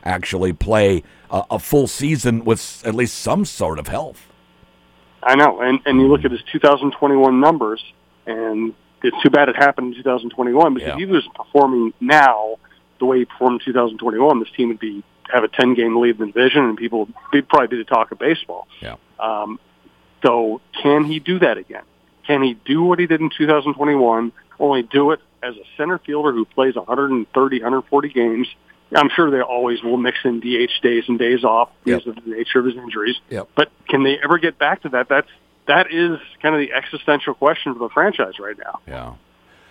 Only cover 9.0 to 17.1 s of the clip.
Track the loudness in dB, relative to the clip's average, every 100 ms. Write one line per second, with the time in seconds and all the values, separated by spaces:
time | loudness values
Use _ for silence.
9 | -2 2 4 4 4 4 2 2 -6 -6
10 | -2 -2 -4 -4 0 4 4 2 -4 -6
11 | -2 -2 -2 -14 0 2 4 2 -2 -2
12 | 2 6 6 4 -2 -8 _ _ _ -4
13 | 2 2 0 0 0 0 -2 -2 -2 -2
14 | -4 2 2 2 -2 -4 -4 -2 -8 -10
15 | -14 _ -4 -2 0 0 2 2 2 2
16 | 2 0 -2 0 2 4 0 -2 -4 -4
17 | -4